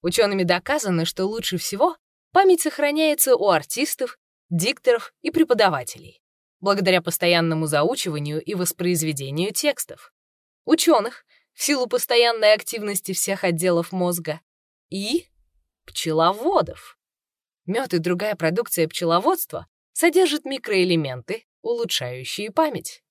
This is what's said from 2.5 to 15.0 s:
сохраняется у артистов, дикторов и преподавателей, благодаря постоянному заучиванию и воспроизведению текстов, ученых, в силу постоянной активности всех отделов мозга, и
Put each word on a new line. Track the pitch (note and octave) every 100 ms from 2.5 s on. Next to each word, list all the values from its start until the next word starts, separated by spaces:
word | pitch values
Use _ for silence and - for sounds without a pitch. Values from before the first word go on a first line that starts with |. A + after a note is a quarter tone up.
| E4+
сохраняется | D#4 - C#4+ D4 D#4 D4+ - B3
у | G3+
артистов, | E3 - A#3 D4 - B3+ - _ _ _
дикторов | E3+ G3 - - A#3 - _
и | D#4+
преподавателей, | E4 D#4+ A#3 G3+ D3 B2 - - _ _ _ _ _
благодаря | F#3+ G3+ F#3+ F#3
постоянному | E3+ - F3 E3+ E3 D#3+ D#3
заучиванию | D3 D#3 C4+ F#3 D3+ D3 D3+
и | -
воспроизведению | G3+ F3 - F3 F3 D#3 C#3+ C3+ D3 F#3+
текстов, | - D4 C#4 - - - _ _ _ _ _
ученых, | - E4 - C4+ G#3+ - _ _ _
в | -
силу | - C#4+ B3
постоянной | B3 - A#3+ A#3 A#3 G#3+
активности | G#3+ - A#3 G#3 G3 -
всех | F#3 - G3
отделов | F#3 E3+ F3+ E3+ E3+
мозга, | F#3 F3 F3 D#3+ D3+ _ _ _ _ _
и | F#3+